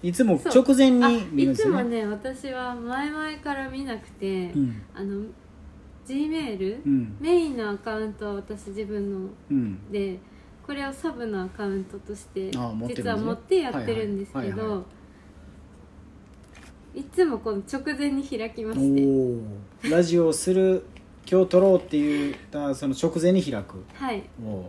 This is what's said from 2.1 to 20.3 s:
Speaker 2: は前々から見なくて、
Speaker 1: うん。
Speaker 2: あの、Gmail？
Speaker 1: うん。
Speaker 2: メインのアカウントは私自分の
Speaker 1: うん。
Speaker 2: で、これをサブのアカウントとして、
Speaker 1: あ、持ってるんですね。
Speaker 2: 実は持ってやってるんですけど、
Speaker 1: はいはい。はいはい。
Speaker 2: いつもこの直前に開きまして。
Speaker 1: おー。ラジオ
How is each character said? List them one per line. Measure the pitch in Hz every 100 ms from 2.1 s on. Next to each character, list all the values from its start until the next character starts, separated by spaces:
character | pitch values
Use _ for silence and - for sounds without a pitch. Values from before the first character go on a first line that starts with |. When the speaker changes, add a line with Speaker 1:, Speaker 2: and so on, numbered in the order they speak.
| 208 262 262 277
Speaker 2:
は | 254 247 240
前 | 233 254 294
々 | 302 311 302
か | 294 269
ら | 269
見 | 262
な | 269 220
く | -
て、 | - 196 190 175
Speaker 1:
う | 151
ん。 | 131 107 -
Speaker 2:
あ | -
の、 | 196 202 214 - - - - - - - -
Gmail？ | 269 302 320 277 202 190 233 294
Speaker 1:
う |
ん。 | 269 214 104
Speaker 2:
メ | 302 359
イ | 320
ン | 254
の | 214
ア | 202
カ | 226 220
ウ | 220
ン |
ト | 208 214
は | 202
私 | 202 208 202
自 | 196 202
分 | 208 202
の | 190 190 202 -
Speaker 1:
う |
ん。 | 139 113 95 101
Speaker 2:
で、 | 202 196 185 - - - - -
こ |
れ | 277 277
を |
サ | 269 330
ブ | 247 233
の | 202
ア | 185
カ | 185 202
ウ |
ン | 196 190
ト | 202
と | -
し | 208 -
て、 | 190 190 247
Speaker 1:
あ、 |
持 | 233 220 240
っ |
て | 240
る |
ん |
で |
す |
ね。 |
Speaker 2:
実 | 240
は | 220
持 | 220
っ | 233
て | - 370
や | 277
っ | 262 -
て | 226
る | 214
ん | 202
で | 196
す |
け | 269
ど、 |
Speaker 1:
は | 202
い |
は | 202
い。 |
は | 220
い | 202
は | 185 - - - - - - - - - - - - - - - - - - - - -
い。 |
Speaker 2:
い | 277
つ | - 349
も | 226
こ | 226
の | 202
直 | 196 277 277 277
前 | 285
に | 269
開 | 269 240 226
き | 233
ま | 220
し | 226 139 139
て。 |
Speaker 1:
お | 139 135 127 120 107 101 101 - 139
ー。 |
ラ | 165
ジ | 170 170
オ | 165